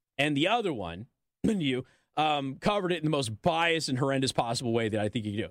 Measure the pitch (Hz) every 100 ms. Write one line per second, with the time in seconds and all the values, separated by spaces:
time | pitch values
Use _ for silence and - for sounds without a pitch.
0 | _ - 147 139 170 240 202 123 87 85
1 | 117 _ _ _ - 208 143 127 - _
2 | _ - 156 147 135 127 196 208 180 175
3 | 156 151 113 107 175 165 170 165 147 127
4 | 139 135 127 - 120 117 123 117 110 104
5 | 104 117 104 101 101